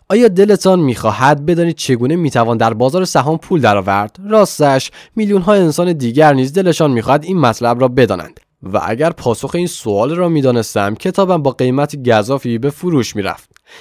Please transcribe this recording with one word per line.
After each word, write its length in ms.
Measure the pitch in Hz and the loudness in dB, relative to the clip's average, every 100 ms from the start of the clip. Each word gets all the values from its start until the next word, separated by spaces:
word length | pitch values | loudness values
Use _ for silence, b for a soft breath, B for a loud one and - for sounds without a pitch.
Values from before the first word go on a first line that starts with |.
| - | -2
آیا 200 | 202 240 | 2 4
دلتان 520 | 180 208 202 190 185 | 4 4 4 2 2
می‌خواهد 680 | 143 110 113 104 135 147 147 | 2 0 -2 0 2 2 0
بدانید 300 | 160 170 160 | 0 0 -2
چگونه 400 | - 120 123 175 | -2 -2 0 0
می‌توان 400 | 156 123 113 117 | 0 0 0 2
در 180 | 113 | 0
بازار 300 | 110 127 175 | 0 0 0
سهام 340 | 185 156 131 160 | 0 0 0 -4
پول 220 | - 180 | -2 0
درآورد؟ 560 | 117 101 95 98 107 - 202 | 2 2 0 -2 -2 -8 0
راستش، 600 | 214 196 - 147 135 - B B - | 2 2 2 2 2 -2 B B -4
میلیون‌ها 360 | 208 202 180 | 0 0 2
انسان 400 | 202 170 147 180 | 2 2 0 -2
دیگر 400 | 160 120 123 151 | -2 -2 2 4
نیز 200 | 135 131 | 4 0
دلشان 380 | 165 185 156 156 | 0 0 2 0
می‌خواهد 340 | 120 107 139 | 0 0 0
این 140 | 160 190 | 0 0
مطلب 420 | 127 110 117 120 | 0 0 -2 0
را 80 | 131 | 0
بدانند. 520 | 123 117 92 78 - _ _ | 2 2 0 -8 -18 _ _
و 180 | 92 101 | -6 -4
اگر 260 | 90 113 160 | -4 -2 -2
پاسخ 440 | - 123 110 135 | -2 -4 -4 -4
این 120 | 170 180 | -6 -6
سوال 480 | - 117 101 123 | -6 -4 -2 -2
را 140 | 170 175 | -2 -2
می‌دانستم، 680 | 160 131 120 110 107 101 | 0 0 0 -2 -2 -4
کتابم 480 | 107 185 190 185 175 | -4 -4 -2 0 0
با 80 | 139 | -2
قیمت 580 | - 127 131 147 147 123 | -2 -2 0 -4 -4 0
گزافی 500 | 110 104 139 123 117 | 2 2 -4 -4 -4
به 120 | 135 | -4
فروش 460 | 147 180 156 110 107 | -4 -2 -2 -2 -4
می‌رفت. 340 | 92 - _ _ _ B | -8 -8 _ _ _ B